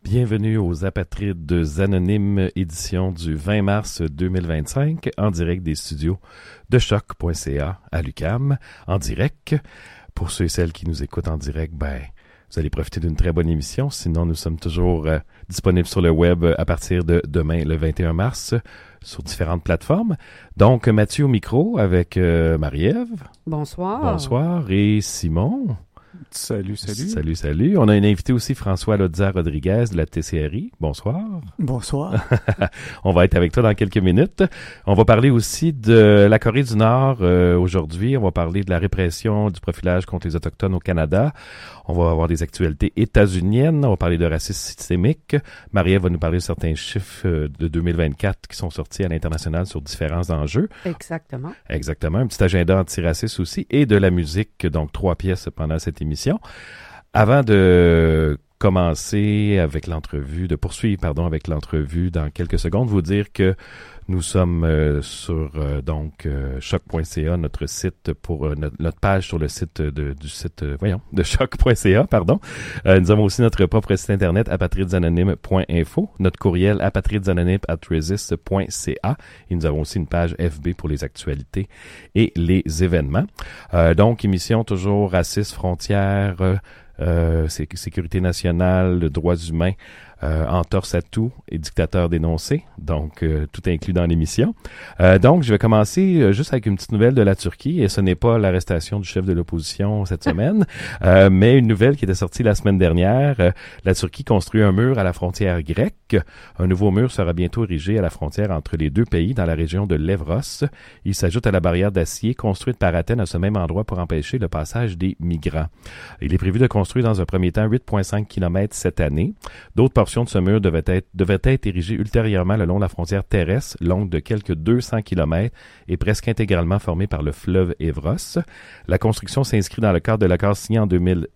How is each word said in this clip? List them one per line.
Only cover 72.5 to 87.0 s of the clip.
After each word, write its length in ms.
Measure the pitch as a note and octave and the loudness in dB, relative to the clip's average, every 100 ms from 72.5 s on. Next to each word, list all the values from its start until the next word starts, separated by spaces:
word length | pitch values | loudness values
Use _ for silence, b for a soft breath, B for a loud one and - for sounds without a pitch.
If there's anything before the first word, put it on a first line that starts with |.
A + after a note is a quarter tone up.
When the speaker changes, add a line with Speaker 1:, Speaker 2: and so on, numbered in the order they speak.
| B B B - | B B B 6
Speaker 1:
Euh, 140 | F#2+ | 6
nous 100 | F2+ | 8
avons 140 | G#2 | 4
aussi 180 | G#2 - | 4 4
notre 240 | A#2 - F2+ | 2 4 2
propre 280 | A2 - F#2+ | 2 0 -2
site 140 | - | 0
internet, 380 | G2+ F#2+ F2+ A#2 | 0 2 2 0
apatridesanonyme 840 | F#2 F#2 F#2+ F#2+ F#2 E2+ E2+ F#2 | 0 -2 -2 0 0 2 2 2
point 300 | E2 - F#2+ - | 0 -2 -2 0
info, 400 | E2+ D#2+ - G3+ - | 0 0 -2 -4 0
notre 180 | F#2+ - | -2 0
courriel, 420 | G2+ F2 F#2+ G#2 | 0 2 2 2
apatridesanonyme 800 | F#2+ G2 - G#2 F#2+ F2 F2 F#2+ - | 0 -2 -2 -2 0 0 2 0 -2
at 140 | E2 - | -8 -2
resist 460 | E2 D#2 G2+ - E2 | -4 -2 -6 -4 -8
point 300 | - G2 F#2+ | -4 -4 -4
C 280 | - - C2+ | -6 -6 -6
A. 140 | F#2 C#3 B B B | -4 -6 B B B
Et 60 | F2+ | -4
nous 100 | D#2+ | -2
avons 140 | D2 | -2
aussi 180 | D2+ - | -4 -4
une 80 | D#2 | -4
page 300 | E2+ E2+ D#2+ | -2 -2 -2
F 200 | E2+ D2 | -4 -4
B 120 | D2 | -8
pour 160 | F2+ D#2 | -6 -6
les 140 | D2 | -6
actualités 640 | C#2 - - C#2+ B1+ - G2 B B B B | -6 -10 -8 -8 -6 -8 -8 B B B B
et 180 | - A#2 - | 0 0 2
les 260 | E2+ F#2 - D#2 | 2 2 2 -2
événements. 420 | F#2 E2+ C#2 D#2 F#3+ - B B B | 0 2 0 -2 -2 -6 B B B
Euh, 200 | E2+ E2 | 2 4
donc, 300 | E2 G#2 A#2 | 6 4 4
émission 380 | G#2 F#2 - A2+ | 0 0 0 -2
toujours 480 | A2+ F#2+ F#2+ G2+ G2+ | 0 -2 0 0 2
racisme, 420 | F2+ E2 - G#2 | 0 0 -2 -6
frontières, 840 | - F#2 F2 - G2+ G2 G2 G2+ F2+ | -4 -4 -4 -2 0 0 0 -2 0
euh, 140 | F#2+ F#2+ B B B - | 0 0 B B B -6